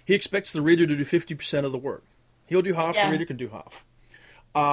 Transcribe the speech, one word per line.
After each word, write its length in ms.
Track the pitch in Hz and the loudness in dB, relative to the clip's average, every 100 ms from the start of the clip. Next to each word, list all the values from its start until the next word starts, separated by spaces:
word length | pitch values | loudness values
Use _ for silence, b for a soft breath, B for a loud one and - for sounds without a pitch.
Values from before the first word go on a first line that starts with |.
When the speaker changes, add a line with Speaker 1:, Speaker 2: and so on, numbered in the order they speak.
Speaker 1:
he 80 | - | 0
expects 380 | 196 - 196 - | 0 0 -6 -4
the 80 | 156 | -2
reader 260 | 151 170 165 | 4 4 4
to 80 | 143 | 2
do 80 | 139 | 0
fifty 280 | 170 - | -2 -2
percent 300 | 147 - 147 | -10 -4 -2
of 80 | 139 | -2
the 60 | 127 | -4
work. 260 | 135 - _ _ _ _ - | -8 -10 _ _ _ _ -2
He'll 140 | 180 | 0
do 140 | 185 | 2
half, 200 | 165 165 | 0 0
Speaker 2:
Yeah. 120 | 202 196 | 0 2
Speaker 1:
the 60 | |
reader 120 | 156 | 0
can 140 | 170 123 | -4 -8
do 100 | 120 | -10
half. 380 | 107 - - - _ _ - - - _ | -12 -18 -20 -20 _ _ -20 -20 -20 _
Uh, 40 | 151 147 | -2 0